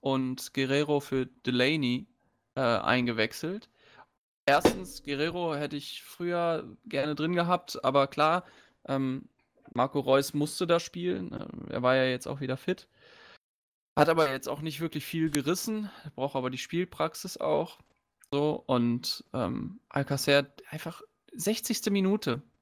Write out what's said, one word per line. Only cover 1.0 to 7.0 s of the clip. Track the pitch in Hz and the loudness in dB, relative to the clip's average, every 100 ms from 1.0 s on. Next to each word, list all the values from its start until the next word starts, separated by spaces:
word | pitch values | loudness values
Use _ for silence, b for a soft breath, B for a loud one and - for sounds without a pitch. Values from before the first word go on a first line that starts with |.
| 143 135 123 | 2 -2 -2
Delaney, | _ - 123 127 160 131 123 143 _ _ _ _ - | _ 0 4 4 4 2 0 -4 _ _ _ _ 0
äh, | |
eingewechselt. | 127 117 - 127 123 113 110 - 151 202 - B B B B _ _ _ - | 2 2 4 2 2 0 0 -2 -6 -8 -12 B B B B _ _ _ 2
Erstens, | 143 - - 175 - | 4 4 0 -8 -12
Guerrero | - 139 156 170 170 147 | -8 -2 -2 -2 -4 -2
hätte | 147 143 | -4 -6
ich | - - | -10 -14
früher | - - 175 175 170 165 - - - | -16 -8 -4 0 0 0 -4 -16 -6
gerne | - | -2